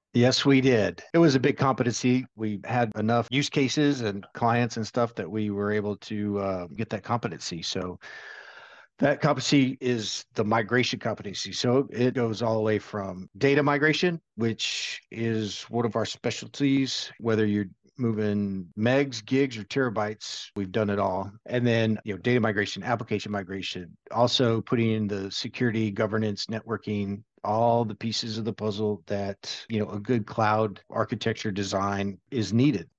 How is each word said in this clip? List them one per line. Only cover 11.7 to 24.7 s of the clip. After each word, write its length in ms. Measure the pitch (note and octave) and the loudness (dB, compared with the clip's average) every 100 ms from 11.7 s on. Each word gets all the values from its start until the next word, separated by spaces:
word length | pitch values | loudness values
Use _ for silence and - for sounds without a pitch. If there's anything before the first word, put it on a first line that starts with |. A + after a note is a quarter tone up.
| C3 A#2+ | 2 2
it 240 | A2 B2 | 0 0
goes 280 | B2 A#2 G2+ | 2 0 0
all 120 | A2+ | 0
the 80 | A2+ | 0
way 180 | A2 G#2+ | 2 0
from 480 | - G#2+ F#2+ F#2 F#2 F#2+ | -2 -6 -8 -10 -14 0
data 240 | C#3 C#3 | 4 4
migration, 580 | C#3+ C#3+ D#3 D3+ F3+ E3+ - | 4 4 2 2 0 -2 -8
which 680 | - A2+ G#2+ - - - - - | -4 -2 -2 -6 -6 -8 -10 -12
is 500 | A2+ A2+ A2 G#2 - | -4 -2 0 -2 -6
one 220 | - A2+ A#2 | -6 -2 -2
of 80 | |
our 100 | A2+ | -2
specialties, 1080 | G#2 - B2 - A2+ - C#3 C3+ C3 - - - | -4 -4 -6 -6 -8 -2 2 2 0 -4 -8 -6
whether 260 | A2+ A2 G#2+ | 0 2 2
you're 220 | G#2 G2 - _ - | 2 -2 -8 _ -4
moving 680 | A#2+ G#2+ G#2+ G#2 G2+ F#2+ F2 - | -2 0 0 0 -2 -4 -8 -2
megs, 480 | A2+ C3 C#3+ A#2 | 2 2 0 -4
gigs, 320 | G#2 C3 C#3 A2+ | -2 2 2 -2
or 80 | |
terabytes, 840 | G2+ C#3 B2+ G#2+ G#2 G#2+ - - - - | -4 -2 0 -2 -4 -6 -12 -14 -10 -8
we've 160 | F#2 | -4
done 180 | A2+ G#2 | 0 0
it 80 | G2+ | 2
all. 320 | G2 F#2 G2 G2+ - | 0 -2 -6 -10 -6
And 200 | B2 A#2+ | 0 2
then, 320 | A2+ A2 G#2+ | 4 2 0
you 100 | G#2+ | -4
know, 40 | F#2 | -4
data 220 | G2+ B2 | 0 2
migration, 420 | G#2+ G#2 G2+ G2+ | 2 0 -2 -4
application 480 | G2 A#2 A#2 G#2+ G#2 | -2 -2 -2 -4 -4
migration, 680 | G#2 F#2 F#2+ F2+ F2+ E2+ - - | -6 -6 -8 -8 -10 -12 -18 -6
also 500 | A2 A#2+ - A#2+ A2+ | 2 2 4 2 2
putting 300 | - | 0